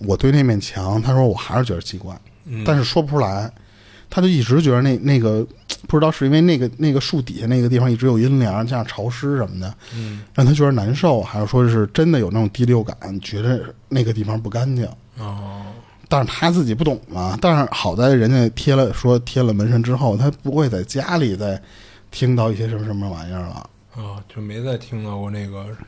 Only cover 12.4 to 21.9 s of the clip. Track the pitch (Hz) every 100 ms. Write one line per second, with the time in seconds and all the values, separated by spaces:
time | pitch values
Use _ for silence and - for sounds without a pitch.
12.4 | 107 120 120 120 110 - 95 98 - 101
13.4 | 117 123 - - - 135 113 107 104 110
14.4 | 110 117 131 127 110 - - 120 104 101
15.4 | 101 98 101 117 - _ - 139 120 -
16.4 | 165 175 123 110 156 131 - 175 185 -
17.4 | 175 151 127 - - 95 127 131 113 131
18.4 | 117 - 147 135 127 - 127 120 123 131
19.4 | 120 104 110 120 117 127 127 101 139 143
20.4 | 143 147 139 95 - 135 127 170 127 92
21.4 | 101 95 - - -